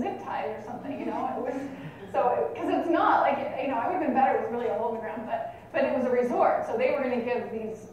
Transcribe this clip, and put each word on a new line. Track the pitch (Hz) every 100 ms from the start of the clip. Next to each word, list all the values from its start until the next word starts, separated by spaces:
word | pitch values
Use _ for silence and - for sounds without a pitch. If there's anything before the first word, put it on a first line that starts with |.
zip | 403 -
ties | - - - -
or | -
something, | - 139 -
you | -
know? | - - -
It |
was, | - 269 - - 160 - 196
so, | - 240 - -
'cause | - 339
it's | 269 339
not, | 339 - -
like, | - - - -
you | 269
know, | 240
I | -
would've | -
been | 285
better, | 240 285 220
it |
was | 220
really | 240 226
a |
hole | 208 233
in | 226
the |
ground, | 214 240 226
but, | 170 - - -
but | 285
it | 262 269
was |
a | 247
resort, | 247 247 - - - -
so | 220
they | 254
were | 285
gonna | 254 247
give | 247 240 202
these | 220 220 - -